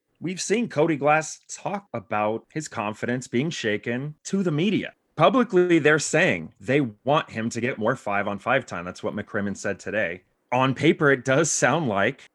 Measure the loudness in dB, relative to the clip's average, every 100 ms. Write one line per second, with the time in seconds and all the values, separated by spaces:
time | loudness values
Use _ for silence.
0 | _ -10 -8 -6 -2 -2 0 0 0 2
1 | 2 2 0 -12 -18 -12 -8 -8 -8 -12
2 | -4 -2 0 -2 -6 -12 -10 -6 -6 -6
3 | -4 -4 -4 -2 -2 -4 -4 -4 -4 -6
4 | -8 -12 -6 -2 0 0 0 0 -4 -12
5 | _ 2 4 4 4 4 4 6 6 4
6 | 2 2 2 0 -4 -8 0 0 0 -4
7 | 0 0 0 -6 -4 -2 -4 -2 0 0
8 | -2 -2 -2 -4 -2 -2 -2 -8 -10 -8
9 | -6 -6 -6 -4 -4 -4 -6 -6 -4 -4
10 | -4 -6 _ _ -4 0 0 2 2 4
11 | 4 2 2 2 2 2 2 2 0 0
12 | 0 -2 -10